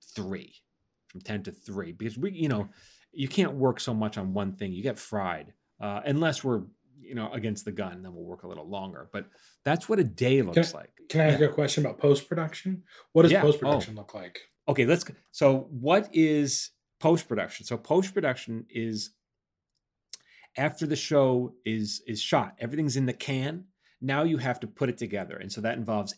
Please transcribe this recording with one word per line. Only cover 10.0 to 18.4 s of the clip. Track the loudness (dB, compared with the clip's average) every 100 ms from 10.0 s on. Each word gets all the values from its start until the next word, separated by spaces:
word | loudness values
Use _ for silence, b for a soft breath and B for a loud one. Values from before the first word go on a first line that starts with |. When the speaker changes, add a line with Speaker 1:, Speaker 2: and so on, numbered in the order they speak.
Speaker 1:
day | 2 0 4 4
Speaker 2:
Can | 4
I |
Speaker 1:
looks | 2 2
like. | -4 -18 _ -2
Speaker 2:
can | 4
I |
ask | 4 6
Speaker 1:
Yeah. | 4
Speaker 2:
you |
a |
question | 4 0 0
about | 0 2
post-production? | 4 4 2 -4 -4 -6 -6 -8 b b b
What | 8
does | 8
Speaker 1:
Yeah. | 8
Speaker 2:
post-production | 6 4 2 0 -2 -12
Speaker 1:
Oh. |
Speaker 2:
look | -14
like? | -14 -14 -16 -20 _ -2
Speaker 1:
Okay, | 4 4
let's, | 4 0 b b
so | 4 4 4 -2
what | -4 4 4 4
is | 4 4 4 2 -2 -6 _ _ _
post-production? | 2 4 2 -4 -4 -8 -8
So | -10
post-production | 0 0 2 -2 -2 -4